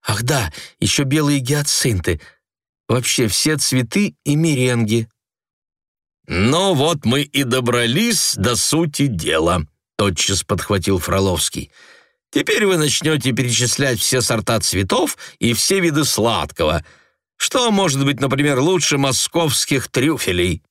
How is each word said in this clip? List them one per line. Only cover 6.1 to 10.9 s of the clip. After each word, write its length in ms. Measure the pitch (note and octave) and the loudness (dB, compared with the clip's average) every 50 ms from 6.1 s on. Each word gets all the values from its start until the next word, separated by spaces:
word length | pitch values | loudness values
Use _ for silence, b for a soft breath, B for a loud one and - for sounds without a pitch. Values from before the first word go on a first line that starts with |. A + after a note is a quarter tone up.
| _ _ _ | _ _ _
«Ну 480 | - D#2 E2+ G2 A#2+ C#3+ E3+ F#3+ G3 F#3 | -6 -2 0 0 2 2 2 2 2 2
вот 300 | C3+ C#3 D#3+ E3+ - - | 2 2 0 0 0 0
мы 180 | A2 B2 C#3+ | 0 0 0
и 220 | C#3 - - C#3+ C#3 | 0 -2 -2 -2 0
добрались 880 | A#2+ A#2+ C3 B2 A#2+ A#2+ A#2+ A#2+ A#2 A#2+ E3+ A3+ A#3+ A3 - - - - | 0 0 0 0 0 0 2 2 2 2 0 0 0 0 0 0 -2 -2
до 200 | - G2 A#2+ A#2+ | 0 0 0 0
сути 500 | G2+ - - - D#3 F3 D#3 D3 - C#3+ | 0 0 0 0 0 0 0 0 -2 -2
дела», 600 | C#3 G#2+ E2 D#2 - D#2+ D#2+ D#2 E2+ F2+ F2 D2+ - _ _ _ _ _ | 0 0 -2 -2 -2 0 0 2 2 0 0 -2 -6 _ _ _ _ _
тотчас 480 | - G#2 G2 F2 - - - G2 F#2+ - | -2 -2 0 0 -2 -2 -2 -2 -2 -2
подхватил 540 | - G#2+ F2 - - G#2 G2 E2 G2 | -2 -4 -4 -2 -2 -2 -2 0 0